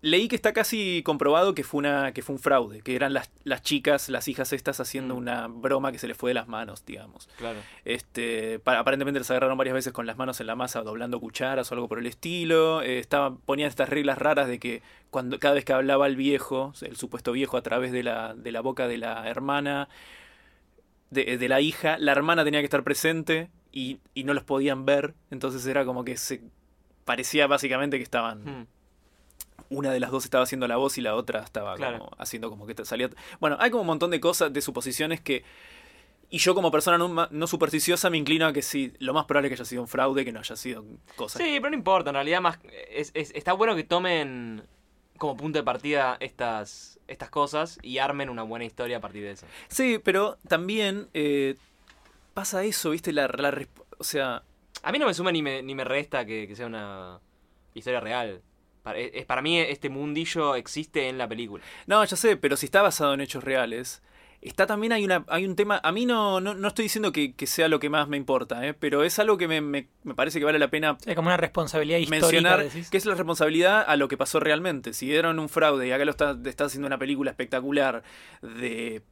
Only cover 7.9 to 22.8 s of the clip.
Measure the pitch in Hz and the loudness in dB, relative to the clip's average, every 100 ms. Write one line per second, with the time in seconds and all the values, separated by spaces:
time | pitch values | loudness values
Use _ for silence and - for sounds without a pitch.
7.9 | 120 - - 117 113 110 110 - 123 117 | -4 -4 -6 -4 -2 -4 -2 2 2 4
8.9 | 135 139 139 123 127 131 131 131 131 131 | 2 0 -2 0 2 2 2 0 0 -4
9.9 | 120 117 113 131 123 110 117 123 127 110 | -6 -8 -6 -6 -6 -6 -4 -4 -4 -6
10.9 | 110 120 120 113 - 131 135 120 120 120 | -6 -6 -6 -8 -4 -2 0 -2 -4 -4
11.9 | 110 120 120 165 175 165 160 160 160 131 | -4 -6 -8 -6 -4 2 4 6 2 0
12.9 | 127 117 143 139 131 - 143 147 - 135 | -4 0 0 0 -2 -4 0 0 0 0
13.9 | 143 143 131 143 147 135 123 123 113 - | 2 0 2 2 4 2 -2 -6 -8 -12
14.9 | - _ 135 123 120 143 143 131 131 135 | -20 _ -6 -4 0 2 2 4 2 4
15.9 | 139 139 131 135 139 - 131 135 143 - | 4 4 2 2 2 0 -4 -6 -8 -14
16.9 | - 135 - - 123 135 127 - 117 127 | -10 -10 -6 -4 -2 0 -2 0 -2 0
17.9 | 123 120 113 113 113 120 113 123 131 127 | -2 -2 -4 -6 -10 -8 -4 -4 -2 -2
18.9 | 117 113 113 113 117 139 143 143 143 139 | -2 -6 -6 -6 -6 -2 -2 -2 -4 -6
19.9 | - - - - - _ _ _ _ _ | -12 -20 -20 -20 -20 _ _ _ _ _
20.9 | _ _ 135 - 123 123 131 151 - 160 | _ _ -2 0 0 2 2 2 0 -2
21.9 | 160 151 139 151 165 151 147 143 143 | 0 2 2 4 4 4 2 2 0